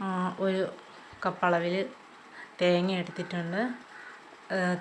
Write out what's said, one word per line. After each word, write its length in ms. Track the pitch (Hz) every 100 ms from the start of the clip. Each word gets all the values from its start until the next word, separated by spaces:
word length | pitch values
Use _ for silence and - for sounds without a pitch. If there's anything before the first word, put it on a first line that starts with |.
ആ, 320 | 196 185 185 180
ഒരു 220 | 190 190 185 - - - - -
കപ്പ് 200 | 190 180 180
അളവിൽ 280 | 170 175 185 254 - - - - - - -
തേങ്ങ 320 | 175 175 185 185
എടുത്തിട്ടുണ്ട്. 600 | 175 - 175 175 170 185 247 247 - - - - - - -
ആ, 40 | 185 180 180